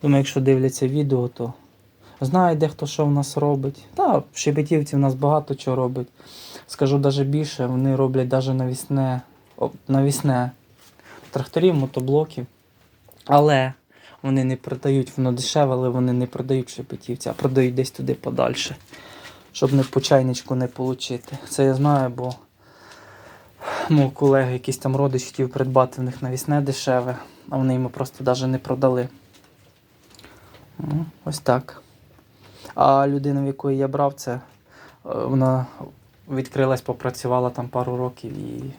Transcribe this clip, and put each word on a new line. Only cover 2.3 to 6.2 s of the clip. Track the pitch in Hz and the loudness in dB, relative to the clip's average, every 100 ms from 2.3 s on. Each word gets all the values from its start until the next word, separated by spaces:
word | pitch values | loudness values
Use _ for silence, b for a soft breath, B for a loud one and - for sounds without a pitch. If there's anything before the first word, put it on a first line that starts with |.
| 180 180 160 | 4 4 4
дехто, | 156 151 147 | 0 -2 -10
що | - 151 | 0 2
в | |
нас | 143 139 - | 2 0 0
робить. | 147 143 135 139 - | 0 0 -2 -8 -14
Та, | - 370 170 - | -2 2 2 -2
Шепетівці | - - 147 147 160 147 143 | -4 -2 0 2 0 0 2
в | |
нас | 139 | 2
багато | 127 143 151 147 | 2 2 2 0
чого | 135 - 127 | -6 -4 -2
робить. | 127 127 123 _ | -2 -4 -10 _